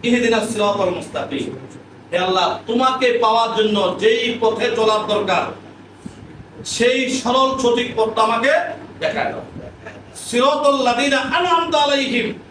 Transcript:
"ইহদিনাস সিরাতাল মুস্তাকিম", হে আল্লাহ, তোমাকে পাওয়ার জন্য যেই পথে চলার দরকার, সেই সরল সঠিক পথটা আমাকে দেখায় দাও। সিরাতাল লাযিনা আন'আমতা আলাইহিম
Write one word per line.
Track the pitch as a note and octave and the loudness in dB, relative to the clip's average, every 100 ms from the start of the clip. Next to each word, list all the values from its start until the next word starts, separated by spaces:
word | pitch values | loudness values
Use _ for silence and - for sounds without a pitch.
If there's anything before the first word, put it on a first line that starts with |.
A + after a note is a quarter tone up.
"ইহদিনাস | A#3+ A#3+ A#3 A3+ G#3 | 2 2 4 0 0
সিরাতাল | G#3+ G#3 G3 F#3 | -2 0 0 0
মুস্তাকিম", | E3+ C#3+ - A#2 C3 A#2+ C#3 - - - - - | -2 -6 -8 -6 -6 -6 -10 -14 -20 -20 -20 -6
হে | F3 | -2
আল্লাহ, | F#3 F#3 F#3 - - | 0 2 0 -2 -2
তোমাকে | A#3+ B3+ B3+ B3+ A#3 | 2 2 2 2 4
পাওয়ার | A3+ A3+ A3+ G3+ | 4 4 2 2
জন্য | G#3+ G#3 F#3+ - | 2 2 0 2
যেই | G#3+ A#3 A#3 - | 2 2 0 0
পথে | A3 - A#3+ A3 | 0 0 -2 2
চলার | A3 G#3+ F#3+ | 2 2 0
দরকার, | G#3 G3 F3 - - - - - - - - - - - - - | -2 0 0 -2 -8 -18 -20 -20 -18 -18 -18 -20 -20 -20 -16 -10
সেই | - A#3+ C4 B3+ | 0 2 2 0
সরল | - A#3+ B3+ C4+ C4+ | -2 0 2 2 2
সঠিক | A#3+ A#3 A#3+ A3 | 2 2 0 -2
পথটা | A3 - | -2 2
আমাকে | - A3+ C4 D#5+ - - - - | 2 2 2 2 0 -8 -14 -6
দেখায় | - - - | -4 -2 -4
দাও। | - - - - - - - - - | -6 -12 -16 -16 -16 -18 -18 -20 -16
সিরাতাল | - A#3+ C4+ D4 D4 C#4 | -4 2 2 4 2 4
লাযিনা | B3 A#3+ C#4 C4+ | 2 2 2 0
আন'আমতা | C4+ D#4+ F4+ E4+ E4+ D#4 | 0 0 2 2 2 2
আলাইহিম | D4 C#4 C4 A#3+ G#3+ - - | 2 2 0 -2 -4 -6 -14